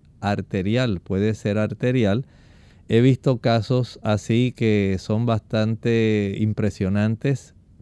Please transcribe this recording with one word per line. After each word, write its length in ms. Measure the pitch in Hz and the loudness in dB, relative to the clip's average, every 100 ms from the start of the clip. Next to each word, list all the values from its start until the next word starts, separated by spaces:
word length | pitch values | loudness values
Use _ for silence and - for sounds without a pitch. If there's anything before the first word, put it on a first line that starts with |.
| _ - | _ -8
arterial, 800 | 101 98 98 98 95 120 127 87 | -4 -4 -4 -4 0 0 0 -2
puede 360 | - 95 107 107 | -4 -2 -2 -2
ser 240 | 110 104 | -2 -2
arterial. 640 | 107 - 127 127 104 110 - - - - - - - | -2 -2 -2 0 2 0 -4 -16 -20 -20 -20 -18 0
He 140 | 113 | 4
visto 360 | 131 127 139 123 | 4 2 0 0
casos 600 | 123 117 101 127 120 - | 0 0 0 -2 -2 -6
así 500 | 110 101 - 117 123 - | -2 -2 0 0 0 0
que 420 | 113 104 98 95 | 0 2 2 -2
son 260 | - 107 120 | -2 -2 0
bastante 1080 | 110 - 110 107 110 120 113 110 107 101 98 | -2 -2 -2 -2 -2 0 2 2 2 0 -2
impresionantes 1120 | 107 107 104 - 95 101 110 113 139 135 - - _ - | -2 0 -2 -2 -2 0 0 0 -2 -4 -6 -20 _ -20